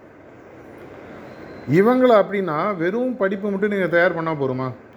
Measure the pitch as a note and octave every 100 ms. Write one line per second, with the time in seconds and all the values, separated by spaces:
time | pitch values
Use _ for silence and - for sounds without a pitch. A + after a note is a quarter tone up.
0 | - - - - - - - - - -
1 | - - - - - - - D#3 G#3+ B3+
2 | B3+ G#3+ F3+ G3+ F3+ D3+ G3+ F#3+ E3+ A3+
3 | B3+ A#3+ F#3+ G3 G#3 G3 G#3 G3+ F3 E3+
4 | F3+ E3 E3 D#3 C3 B2+ C3 B2 -